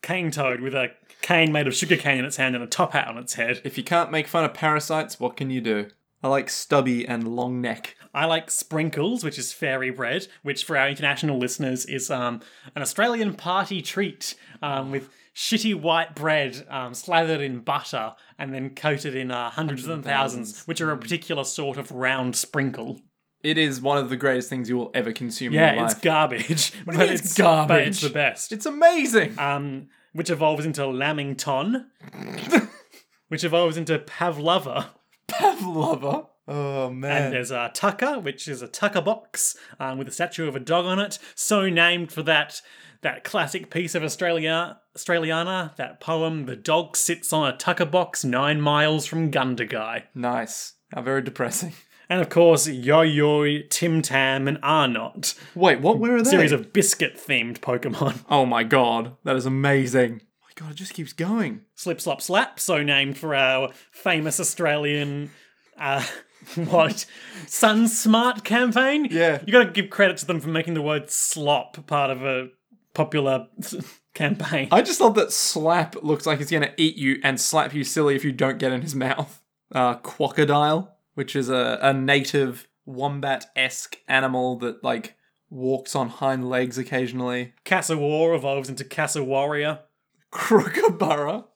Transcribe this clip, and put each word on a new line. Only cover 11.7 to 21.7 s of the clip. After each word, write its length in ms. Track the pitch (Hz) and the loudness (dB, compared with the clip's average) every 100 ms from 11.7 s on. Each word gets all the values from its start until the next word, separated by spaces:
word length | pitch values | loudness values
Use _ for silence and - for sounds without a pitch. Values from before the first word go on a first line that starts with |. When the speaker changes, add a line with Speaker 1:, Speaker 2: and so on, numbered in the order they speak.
| 127 - | -4 -6
Speaker 1:
is, 240 | 139 127 | -6 -4
um, 300 | 131 123 117 - - - - | -4 -4 -6 -14 -20 -14 -8
an 60 | |
Australian 520 | 135 - 233 233 214 | -6 0 0 0 -4
party 460 | - 170 185 196 190 | -4 -2 -2 -2 -6
treat, 520 | 143 - 196 - - - - - | -6 -4 -4 -6 -12 -12 -18 -10
um, 300 | 147 139 135 | -6 -4 -4
with 160 | 139 135 _ _ | -6 -8 _ _
shitty 400 | - - 220 220 | -8 -4 -2 -2
white 400 | 190 156 165 160 | -2 0 0 0
bread, 500 | 147 156 151 139 120 147 | -4 0 0 0 -6 -12
um, 260 | 135 127 | -10 -10
slathered 460 | 123 - 165 165 156 | -12 0 2 2 -2
in 200 | 139 123 | -4 -6
butter 540 | 113 139 - 127 113 - _ _ | -4 -4 -4 -8 -8 -10 _ _
and 140 | 139 | -10
then 160 | 131 135 | -8 -10
coated 460 | 135 151 147 147 131 | -4 -2 -2 -4 -6
in, 140 | 127 | -6
uh, 180 | 123 120 | -6 -6
hundreds 320 | 131 156 139 | -4 -4 -4
and 40 | 131 | -6
Speaker 2:
Hundreds 0 | |
and 160 | 160 | -8
Speaker 1:
thousands, 440 | 139 139 135 123 110 | -2 0 0 -4 -10
Speaker 2:
thousands. 160 | - - | -14 -10
Speaker 1:
which 120 | 160 | -4
are 120 | 160 | -2
a 40 | 147 | -4
Speaker 2:
Mm. 40 | |
Speaker 1:
particular 420 | 113 170 - 151 | -4 -6 -4 -4
sort 320 | 131 - 143 | -4 -6 -6